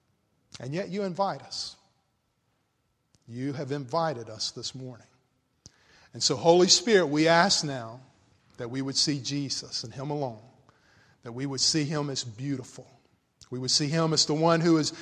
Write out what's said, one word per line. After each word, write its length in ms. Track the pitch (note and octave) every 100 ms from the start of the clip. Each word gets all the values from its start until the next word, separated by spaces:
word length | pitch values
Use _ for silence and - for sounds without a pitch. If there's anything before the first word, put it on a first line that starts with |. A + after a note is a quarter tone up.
| _ _ _ _ _ -
And 120 | B2+
yet 140 | D#3+ F#3+
you 160 | G3
invite 380 | G3 F3 G3 C3+
us. 340 | - - - - _ _ _ _ _ _ _ _ _ _ _ _ _ _ -
You 240 | A#2+ C#3
have 220 | C#3 C3+
invited 560 | C#3+ B2 E3 D#3+ A#2+ A2+
us 220 | A2 -
this 220 | B2+ A#2
morning. 320 | C3 B2+ A2+ _ _ _ _ _ _ - _ _ _ _
And 100 | A#2
so, 140 | - C3
Holy 320 | E3 F3 F3+
Spirit, 380 | - - G3+ D#3
we 200 | D3+ D#3+
ask 380 | E3+ F#3+ - D3
now 340 | C3 A2+ A#2+ C3 _ _ _ _ -
that 160 | A#2+
we 100 | C3
would 140 | C3+ C3
see 240 | - C#3+
Jesus 640 | A2+ C#3+ C3+ - B2+ -
and 100 | A#2
Him 160 | A#2+ C#3+
alone, 300 | D3 C3+ G#2+ A#2 _ _ _ _ _ _ _
that 100 | B2
we 120 | B2 C#3
would 140 | C3
see 240 | - D#3+
Him 260 | D3 D#3 C#3+
as 140 | C3
beautiful. 640 | B2 G#2 C#3+ C3 B2 - - _ _ _ _ _ -
We 100 | B2+
would 120 | C3
see 160 | - D3
Him 260 | E3 D#3+
as 120 | D3+ -
the 80 |
one 280 | D3+ E3 E3
who 160 | E3+ D#3+
is 160 | D3 -